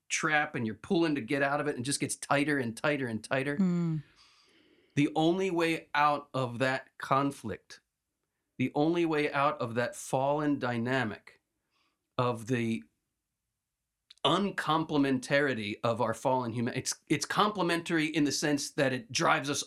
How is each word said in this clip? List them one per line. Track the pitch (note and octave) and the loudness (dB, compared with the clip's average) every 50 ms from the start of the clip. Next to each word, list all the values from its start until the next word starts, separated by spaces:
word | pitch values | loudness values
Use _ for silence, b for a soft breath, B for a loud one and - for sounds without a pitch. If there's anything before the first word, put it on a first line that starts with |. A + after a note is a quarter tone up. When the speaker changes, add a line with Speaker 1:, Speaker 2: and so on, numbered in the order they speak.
| _ - | _ -6
Speaker 1:
trap | - - - D#3 D#3 D3+ D3+ D3+ - | -4 -2 0 2 2 2 0 0 -4
and | C3+ A#2 | -4 -4
you're | A2 G#2+ | -4 -6
pulling | - - - G3 E3+ E3 D#3+ D3 | -6 -4 0 2 2 2 2 0
to | C#3 | -2
get | A2+ A2+ C#3+ C#3 C#3 | -2 -2 0 0 0
out | C#3 C#3+ D3 | 0 0 0
of | C#3+ | -2
it | D3 C#3+ | -2 -4
and | B2 | -4
it | A#2+ | -4
just | C#3+ C#3 - | -4 -4 -2
gets | C#3+ B2+ - | -4 -4 -6
tighter | - - - C#3+ C#3+ D3 D3+ C#3+ C#3 | -6 -2 0 2 2 2 2 0 0
and | B2 A2+ A2+ | -2 -4 -4
tighter | - - D3+ D3 C#3 C3+ | -2 -2 -2 0 -2 -2
and | A#2 A2+ A2 - | -4 -4 -6 -4
tighter. | - C#3 C3 C3 D3 C#3+ | -2 -2 -2 0 0 0
Speaker 2:
Mm. | C#3+ F#3+ F3+ F3 F3 E3+ E3 D#3+ D#3 b b b b b b b b b b b b b _ _ _ _ _ - | 2 2 2 2 2 0 0 -2 -4 b b b b b b b b b b b b b _ _ _ _ _ 0
Speaker 1:
The | D3 D3 D3 - | 0 0 2 2
only | D#3 D#3+ E3+ F3 F#3+ F#3+ F#3+ | 2 4 4 4 2 0 0
way | F3 E3+ E3 E3 E3 D#3 - - - | 0 2 2 2 2 0 -4 -2 2
out | D3 D3 D3 D3 C#3+ - - - | 4 4 4 4 0 -2 -4 -2
of | C3 C3 A#2+ A#2+ A2+ | -2 -2 -2 0 0
that | C3+ C3 C3 B2+ - - _ | 2 2 2 0 -4 -10 _
conflict, | - - - C3+ C3+ C#3+ C#3 C3+ - - G#2+ - - _ - - - _ _ _ _ _ _ _ _ _ _ _ _ _ _ _ | -8 0 2 2 2 2 0 -2 -6 -8 -8 -8 -10 _ -18 -20 -20 _ _ _ _ _ _ _ _ _ _ _ _ _ _ _
the | - B2+ B2+ - | -4 -4 -2 0
only | D3 D3 E3 E3+ E3+ E3+ | 2 2 2 2 2 0
way | D#3+ D#3 D3 D3 C#3+ | 0 2 0 0 0
out | C#3 C#3 C#3 D3+ D3 - | 0 2 0 0 0 -2
of | B2+ A#2 A2+ | -4 -4 -2
that | A#2+ A#2+ A#2 - | -2 -2 -2 -4
fallen | - - - D3 C3 C3+ C#3 D3 D3+ D3+ D3 C#3+ | -8 -6 -2 -2 0 2 2 0 0 0 0 0
dynamic | B2 C3 B2 A#2+ A#2 A#2 B2+ C3 C3 A#2+ G#2+ F#2+ - _ - - _ _ _ _ _ _ _ _ _ _ _ _ _ _ _ _ | 0 -2 -2 -2 -2 0 0 0 0 0 -2 -6 -10 _ -20 -20 _ _ _ _ _ _ _ _ _ _ _ _ _ _ _ _
of | - B2 B2 A#2+ A2+ A2 | -2 0 0 -2 -4 -4
the | A2+ C3 A#2 A#2 A2+ A2+ A2+ - _ _ _ _ _ _ _ _ _ _ _ _ _ _ _ _ _ _ _ _ _ _ _ _ - - _ - | -2 -2 0 0 0 -2 -4 -6 _ _ _ _ _ _ _ _ _ _ _ _ _ _ _ _ _ _ _ _ _ _ _ _ -20 -8 _ 0
uncomplementarity | C#3 D#3+ F#3 G3+ F#3+ - - - - D#3 E3 D#3 - D#3 C#3+ C#3 C#3 C3+ B2+ - - D3 C#3+ D3 C3+ B2+ A2+ G#2 G2+ G#2 - - | 2 2 2 2 0 -2 -2 0 0 2 0 0 2 2 2 2 2 2 0 0 2 2 2 2 2 0 -2 -4 -6 -4 -2 0
of | A#2 A#2 G#2+ | 0 0 0
our | A#2+ A2 A2 | 0 -2 -2
fallen | - - C3+ C3 B2+ B2 A#2 | 0 0 0 0 0 0 -2
human, | A2+ A#2+ A#2 A#2 - | -2 -2 -2 -2 -2
it's, | B2+ - - - - _ - | -4 -4 -6 -8 -6 _ -2
it's | D#3 D3 - | -2 -2 -2
complementary | - - E3+ G3+ G#3 G3+ F#3+ F3 E3+ E3+ E3+ E3+ - E3+ D#3+ D3+ | -2 0 2 2 2 0 0 0 0 0 -2 0 0 0 0 0
in | D#3 D#3 E3 D3 | 0 2 0 0
the | C#3 | 0
sense | C3+ - E3 D3 D3 C#3 - - | 0 0 0 0 0 0 -2 -4
that | - D3+ C#3 C3 B2+ | 0 0 0 2 0
it | B2 - - | -2 -6 -4
drives | B2 C3+ E3 D3 D#3 D#3 C3+ C#3+ | -2 2 2 4 2 2 0 -2
us | C#3+ - - | -4 -4 -2